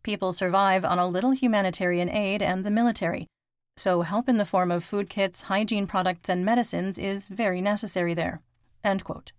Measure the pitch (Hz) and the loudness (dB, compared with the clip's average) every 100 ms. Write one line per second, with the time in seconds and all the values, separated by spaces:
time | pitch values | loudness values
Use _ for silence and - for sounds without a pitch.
0 | - 202 190 175 185 190 196 190 180 175 | -4 -2 0 0 2 4 4 4 2 0
1 | 180 175 247 262 254 208 190 170 180 175 | 2 2 2 2 2 2 2 0 0 0
2 | 180 214 196 202 180 185 196 208 240 220 | 0 0 -2 -2 -2 -2 0 2 2 0
3 | 170 - 156 _ _ _ _ - 196 180 | -4 -4 -8 _ _ _ _ -4 0 2
4 | 170 202 247 233 202 190 180 175 - 202 | 2 -2 2 2 2 2 2 0 -2 -4
5 | 202 - 196 - - 196 214 214 196 196 | -4 -2 -2 -2 -2 -2 0 -2 0 0
6 | 185 175 - 180 190 240 233 170 185 185 | 0 -2 -2 0 2 2 2 -2 -4 -4
7 | 196 196 - 196 214 180 196 208 208 185 | -6 -6 -8 -2 -2 0 0 0 -2 0
8 | 175 170 170 170 _ _ _ _ 208 196 | 0 0 -2 -6 _ _ _ _ -2 -2
9 | - - - | -4 -12 -14